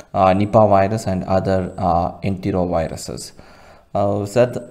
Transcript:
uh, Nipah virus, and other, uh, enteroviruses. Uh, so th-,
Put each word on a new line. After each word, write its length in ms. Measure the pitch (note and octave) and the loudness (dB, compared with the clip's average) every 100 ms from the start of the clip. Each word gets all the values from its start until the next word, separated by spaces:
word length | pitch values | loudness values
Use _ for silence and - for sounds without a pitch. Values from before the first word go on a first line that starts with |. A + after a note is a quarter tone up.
| - | -8
uh, 200 | G2+ F#2+ | 2 2
Nipah 340 | F#2+ G#2 A2 G#2 | 2 2 4 6
virus, 380 | G2 G2 A2 G2 | 4 2 -2 -4
and 160 | F#2 | -4
other, 500 | - F#2+ F#2+ F#2+ F2+ - | -2 0 0 0 -2 -4
uh, 340 | F#2 E2 F2 - | 0 0 -2 -4
enteroviruses. 1120 | - F#2 G2+ F#2 F2+ E2 D#2+ - - A#1+ - - - - - - _ G2+ | -6 -4 -2 -2 0 -2 -4 -8 -12 -12 -14 -20 -20 -20 -20 -20 _ -2
Uh, 300 | G2+ G2+ G2+ | -2 -2 0
so 200 | B2 A#2+ | 2 2
th-, 200 | - - | 0 -12